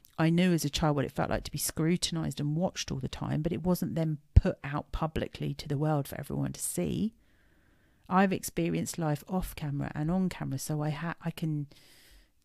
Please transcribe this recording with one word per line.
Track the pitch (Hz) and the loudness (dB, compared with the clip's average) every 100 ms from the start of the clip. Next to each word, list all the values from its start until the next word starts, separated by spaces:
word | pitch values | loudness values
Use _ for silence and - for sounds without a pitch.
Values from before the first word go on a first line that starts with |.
| - - | -16 0
I | 160 | 4
knew | 170 185 | 6 4
as | 165 | 4
a | 147 | 0
child | - 156 143 | 0 2 2
what | |
it | - | 0
felt | - - | -2 -2
like | 107 | -2
to | - | -4
be | 147 | -6
scrutinised | - - 160 175 - 165 156 139 | -6 0 0 2 0 -2 -4 -2
and | 147 151 | -2 0
watched | 185 - - | -2 -4 -6
all | 135 | -6
the | 131 | -6
time, | - - 143 | -6 -4 -2
but | 160 | -2
it | - | -2
wasn't | 170 180 175 | 0 0 0
then | 165 160 151 _ | -2 -2 -2 _
put | - - - | 8 8 -2
out | 139 143 - | -4 -6 -6
publicly | - 156 - - - 151 | -4 -2 -2 -4 -4 -6
to | 143 151 | -6 -4
the | 143 | -2
world | 156 151 139 | 2 0 -2
for | - | -8
everyone | 143 139 139 | -6 -4 -4
to | 135 | -4
see. | - - 175 - 208 - _ _ _ _ _ _ _ _ - | -6 -2 -2 0 -2 -4 _ _ _ _ _ _ _ _ 0
I've | 185 196 | 4 4
experienced | 185 - - 170 165 - - | 2 -4 -2 0 0 -4 -2
life | 160 147 - | -2 -2 -2
off | 185 - - | -4 -4 -6
camera | 147 143 139 | -6 -4 -4
and | - 151 | -4 0
on | 185 185 | 2 0
camera, | - 143 135 | -2 -6 -6
so | - 151 | -4 -2
I | 147 | -2
ha-, | 147 170 - | -2 -4 -6
I | 165 | -6
can | - 160 151 143 - - - - - _ _ | -4 -4 -2 -6 -12 -20 -20 -20 -20 _ _